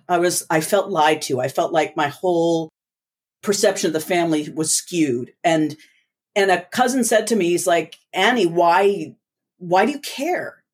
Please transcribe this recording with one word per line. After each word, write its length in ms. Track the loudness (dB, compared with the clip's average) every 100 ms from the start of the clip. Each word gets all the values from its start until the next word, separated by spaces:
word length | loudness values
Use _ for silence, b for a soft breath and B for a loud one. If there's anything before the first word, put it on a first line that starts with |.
| -2
I 100 | 0
was, 280 | 2 0 -2
I 100 | -2
felt 280 | 0 0 0
lied 320 | 2 2 2
to. 180 | -2 -4
I 80 | -2
felt 240 | -2 0
like 240 | 0 0 -2
my 100 | -4
whole 640 | -2 -2 2 2 0 -4 _ _ _ _ _ _ _
perception 460 | -4 2 2 2 -2
of 40 |
the 80 | -2
family 480 | -2 -2 0 0 -2
was 200 | -6 -2
skewed. 600 | -4 -2 -2 0 -2 -6 _
And, 340 | 0 2 0 -4 b b b _ _ -2
and 160 | 2
a 100 | 0 -2
cousin 360 | -2 0 2
said 240 | 2 0 2
to 100 | 0
me, 100 | 0
he's 160 | 0 2
like, 300 | 0 -2 -12 _
"Annie, 340 | -2 0 2 0
why, 680 | 2 2 4 2 0 -8 -14 _ _ _ -14
why 260 | -2 0
do 80 | 2
you 80 | -2
care? 640 | -10 -8 -4 -4 -6 -14 _